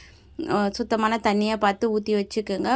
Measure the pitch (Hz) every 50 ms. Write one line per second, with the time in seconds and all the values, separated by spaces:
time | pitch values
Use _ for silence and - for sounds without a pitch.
0 | - - - - - - - - - - 135 202 208 202 196 - 240 214 233 220
1 | 220 214 226 226 214 220 202 208 208 214 220 214 214 202 196 202 - 226 214 214
2 | 208 214 214 202 202 202 - 226 208 208 196 190 - 180 247